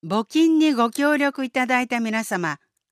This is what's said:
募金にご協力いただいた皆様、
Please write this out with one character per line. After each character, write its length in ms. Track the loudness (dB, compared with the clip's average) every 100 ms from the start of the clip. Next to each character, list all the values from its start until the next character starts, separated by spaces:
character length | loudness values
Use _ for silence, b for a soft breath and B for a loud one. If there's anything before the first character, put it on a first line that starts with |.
| -2
募 200 | -4 0
金 320 | 2 4 4
に 140 | 2
ご 180 | 2 0
協 280 | 0 0 2
力 260 | 0 -2
い 80 | -6
た 140 | -2 0
だ 160 | 0
い 80 | -2
た 100 | -4
皆 240 | -2 -4
様、 360 | -4 -4 -4 -6 _ _ _